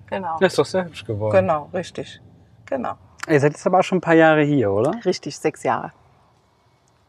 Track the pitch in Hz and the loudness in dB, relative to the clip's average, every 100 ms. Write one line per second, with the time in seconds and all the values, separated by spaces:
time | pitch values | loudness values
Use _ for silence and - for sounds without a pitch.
0 | - 202 180 160 190 - 143 185 175 147 | -10 -8 -6 0 0 2 0 -2 -6 -10
1 | - 104 107 190 185 151 147 185 170 - | -10 -6 0 2 2 0 -4 -10 -8 -10
2 | 139 - - _ _ _ - - 120 - | -12 -14 -20 _ _ _ -8 -6 -6 -10
3 | _ _ - 151 147 151 196 185 180 185 | _ _ 0 2 2 0 0 0 2 0
4 | 170 165 160 156 147 143 104 98 131 233 | 2 4 6 4 2 2 0 0 0 -2
5 | 185 - 151 - 160 - 139 117 - - | -4 -4 -6 -6 -6 -4 -4 -4 -6 -16
6 | _ _ _ _ _ _ _ _ _ _ | _ _ _ _ _ _ _ _ _ _